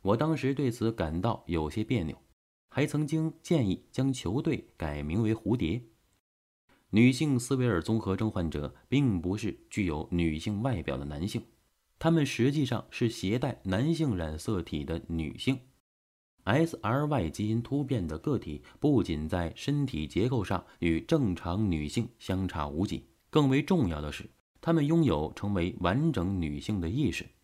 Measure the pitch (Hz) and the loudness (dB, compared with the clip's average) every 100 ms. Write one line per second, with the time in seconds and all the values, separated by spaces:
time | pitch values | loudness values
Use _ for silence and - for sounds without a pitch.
0 | 95 117 151 156 127 139 139 113 110 113 | 2 2 2 0 0 0 -2 0 -2 0
1 | 80 82 104 113 - 82 76 78 107 123 | -2 0 -2 -2 -2 -2 0 -2 -2 -2
2 | 80 - _ _ _ _ _ - 147 147 | -2 -8 _ _ _ _ _ -4 -2 0
3 | 151 160 160 - - 170 110 90 - - | 0 0 -2 -4 0 2 2 0 -4 -2
4 | 135 131 85 113 160 135 - _ 80 73 | 0 0 -2 -2 -2 -2 -6 _ -6 -4
5 | 76 87 113 110 - 120 78 110 123 _ | -2 0 2 0 0 0 0 -2 -6 _
6 | _ _ _ _ _ _ _ _ _ 104 | _ _ _ _ _ _ _ _ _ 6
7 | 120 131 156 131 - 135 123 92 80 110 | 6 6 0 0 0 0 2 0 0 -2
8 | 101 95 110 98 85 76 71 - _ 131 | 0 -2 -2 -2 -2 -2 -6 -10 _ 2
9 | 139 92 85 101 110 - _ - 92 76 | 2 2 0 -2 -4 -8 _ -2 -2 -2
10 | - 87 82 78 104 104 127 107 73 65 | -2 0 2 0 -4 -4 -2 -2 -4 -4
11 | 71 147 175 226 - _ _ _ _ _ | -6 -6 -4 -4 -8 _ _ _ _ _
12 | 160 165 143 - 123 143 131 113 - - | 2 4 2 2 2 2 0 -2 -6 -2
13 | 160 - 190 120 143 - 98 95 147 160 | -2 0 -2 0 -2 -4 -2 0 2 0
14 | 151 95 80 78 - 104 80 78 71 82 | 0 0 -2 -4 -4 -4 -2 -6 -4 -6
15 | - 82 78 - - 131 - _ _ _ | -4 -4 -4 -4 -2 -2 -6 _ _ _
16 | _ _ _ _ - 127 165 - 101 127 | _ _ _ _ 0 2 2 -2 -2 0
17 | 151 143 82 - 104 113 120 139 131 123 | 0 0 0 -2 0 0 0 -2 0 -2
18 | 85 76 - 123 - 73 - - 147 135 | -2 -4 -2 -2 -4 -12 -12 -2 4 4
19 | 87 76 78 90 85 - - 143 143 78 | 4 -2 -2 -2 -2 -4 -2 0 0 -2
20 | 78 - 120 127 95 95 - - 85 82 | -2 2 2 0 0 -4 -6 -2 2 2
21 | - 160 120 87 85 90 107 80 73 - | 2 2 4 0 -2 0 2 2 0 -2
22 | 117 _ - 95 92 87 73 71 101 - | -4 _ -4 -2 -2 -2 -4 -2 -2 -4
23 | - _ _ 151 143 135 147 - 104 78 | -10 _ _ 2 4 2 2 2 2 0
24 | 76 71 - _ _ _ - 165 143 170 | -4 -8 -12 _ _ _ 0 2 4 4
25 | 147 78 78 - 104 98 87 - 87 110 | 4 2 0 -4 -2 0 0 0 0 2
26 | 160 127 90 98 80 73 - 107 82 113 | 2 0 0 0 -2 -4 -4 -2 -2 0
27 | 131 80 - _ | 0 -2 -8 _